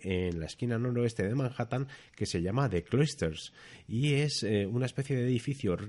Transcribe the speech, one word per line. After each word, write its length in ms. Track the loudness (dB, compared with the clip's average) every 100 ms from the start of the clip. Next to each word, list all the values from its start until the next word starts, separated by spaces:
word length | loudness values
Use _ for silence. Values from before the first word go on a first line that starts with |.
en 360 | -2 0 0 -2
la 60 | -6
esquina 320 | -4 -2 0
noroeste 500 | 0 2 0 0 0
de 80 | 0
Manhattan 520 | -2 -2 -2 -2 -4 -8 -14 -6
que 120 | -2
se 140 | 0
llama 280 | 0 2 2
The 140 | 0
Cloisters 680 | 2 2 2 0 -2 -4 -12 -18 -20 -18 -6
y 260 | 0 2
es, 300 | 2 2 0
eh, 220 | 0 2 2
una 180 | 0 -2
especie 320 | -2 -2 0
de 60 | 2
edificio 480 | 2 0 -2 0
r-, 140 | 0